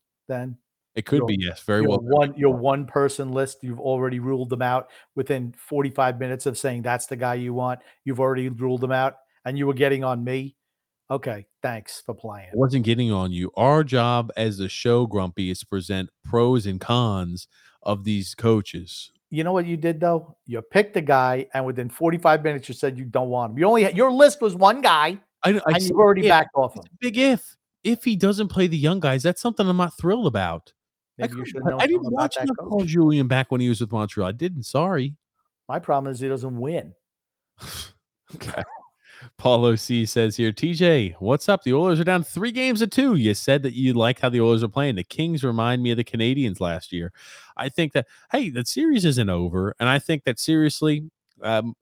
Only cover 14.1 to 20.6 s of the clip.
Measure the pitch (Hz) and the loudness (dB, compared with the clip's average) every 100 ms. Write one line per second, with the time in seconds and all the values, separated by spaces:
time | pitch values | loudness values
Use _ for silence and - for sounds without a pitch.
14.1 | 120 113 - 113 98 95 - 120 120 117 | 0 -2 -4 -4 -2 -6 -4 0 2 2
15.1 | 101 90 87 92 92 - 98 87 95 90 | -2 -4 -4 -6 -6 -6 -8 -4 -6 -6
16.1 | _ - 120 120 127 104 92 - 120 120 | _ -4 2 2 2 -2 -6 -2 0 0
17.1 | 95 87 90 - _ _ _ - 101 101 | -2 -4 -8 -12 _ _ _ -6 -4 -2
18.1 | 104 92 - 117 110 98 90 90 - - | -4 -4 -2 2 2 0 -10 -14 -16 -18
19.1 | _ _ 151 165 185 175 170 170 160 170 | _ _ -6 -2 -2 -2 -2 -2 0 0
20.1 | 165 160 _ - 117 | 0 -4 _ -10 -10